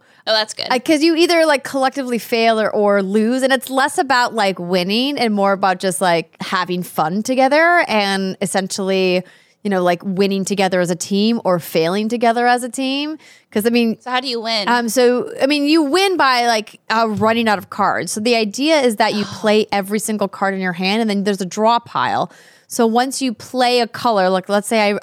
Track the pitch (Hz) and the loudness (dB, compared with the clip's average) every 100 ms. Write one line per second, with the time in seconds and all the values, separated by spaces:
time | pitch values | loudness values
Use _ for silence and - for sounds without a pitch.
0 | _ _ - 220 214 - - 254 - 302 | _ _ -4 -2 -4 -6 -4 -2 0 2
1 | 330 320 339 339 320 277 - 269 262 277 | 2 2 2 4 4 2 -2 -2 -2 -2
2 | 247 233 - 233 226 220 208 214 208 202 | -4 -4 -2 0 2 2 0 0 2 2
3 | 190 214 220 254 254 262 254 262 285 359 | 2 0 0 0 0 0 -2 -2 0 0
4 | 269 247 240 220 196 180 175 185 175 220 | 0 2 2 0 -2 -2 -2 -2 0 0
5 | 269 285 233 202 196 196 196 180 196 180 | -2 0 0 2 2 2 0 0 -2 0
6 | 185 165 160 - - 190 175 180 170 - | 0 0 -2 -10 -4 -4 -2 -4 -4 -2
7 | 156 196 214 262 262 294 339 349 - 214 | -2 -2 -2 2 2 4 4 2 2 0
8 | 196 196 190 - 196 202 190 - 190 190 | 0 -2 -4 -4 -4 -2 -4 -4 0 2
9 | 185 180 180 - _ _ 208 185 175 175 | 2 0 -2 -14 _ _ -2 0 0 0
10 | 202 185 196 196 185 202 190 185 175 175 | -2 0 0 0 -2 0 0 2 0 -4
11 | - 196 220 233 185 175 - 170 165 196 | -2 0 2 0 0 -2 0 -2 0 -2
12 | 214 240 233 233 240 247 247 269 262 277 | -2 0 0 2 2 0 -2 -6 -4 -4
13 | 302 311 - - _ 214 226 233 233 208 | -6 -10 -16 -20 _ -2 0 2 0 -2
14 | 247 254 262 233 220 220 202 240 233 262 | -4 -4 -4 -6 -4 -2 0 0 0 2
15 | 247 247 - - 269 294 285 330 277 349 | 4 2 -2 -2 0 2 2 2 2 2
16 | 392 339 277 247 240 220 208 - - 220 | 2 2 2 2 2 0 -4 -10 -4 0
17 | 226 196 220 226 226 196 - - 185 107 | 0 0 0 2 2 0 -2 -2 0 0
18 | 185 214 226 226 214 220 294 311 247 202 | -4 -4 0 0 0 -2 2 2 2 2
19 | 214 208 202 - 214 214 - 202 190 214 | 0 -2 -4 -2 2 2 2 -2 -2 -4
20 | - 214 196 - 196 190 185 170 185 220 | -4 -4 -4 -2 -2 -2 -4 -2 -2 0
21 | 220 202 196 196 185 214 220 233 - - | 0 0 0 -2 -4 0 2 2 -2 -4
22 | 123 113 170 - - _ - - 226 233 | 0 -2 -4 -10 -20 _ -8 0 2 2
23 | 269 - 262 214 - 254 247 247 233 - | 0 -2 -4 -6 -6 -2 2 2 0 -2
24 | 240 208 185 185 180 202 - 226 208 202 | 0 2 2 0 0 -2 0 0 0 0